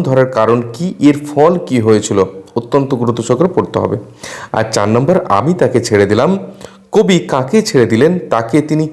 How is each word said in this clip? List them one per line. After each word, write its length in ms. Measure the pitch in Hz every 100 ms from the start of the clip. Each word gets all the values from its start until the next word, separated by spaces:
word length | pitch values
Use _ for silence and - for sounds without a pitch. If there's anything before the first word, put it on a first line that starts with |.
| 147
ধরার 220 | 131 127 113
কারণ 240 | 110 120 117
কি, 200 | - 175 -
এর 180 | 143 143 -
ফল 240 | 143 156 180 -
কি 120 | 127
হয়েছিল? 400 | 110 107 - 101 95 - - 120
অত্যন্ত 340 | - 143 135 127
গুরুত্ব 220 | 117 113
সহকারে 260 | 110 123 180 -
পড়তে 220 | 98 -
হবে। 180 | 98 110 - - - - - -
আর 60 | 110
চার 180 | 117 104 117
নম্বর, 200 | 135 185 - 98
আমি 160 | 131
তাকে 260 | 175 127 117 113
ছেড়ে 180 | 104 101
দিলাম, 180 | 104 147 196 - - - - _
কবি 260 | 202 190 175
কাকে 420 | - 139 127 220
ছেড়ে 240 | 214 139 113
দিলেন, 340 | 110 151 180 -
তাকে 240 | 117 113 156
তিনি 240 | 151 156 156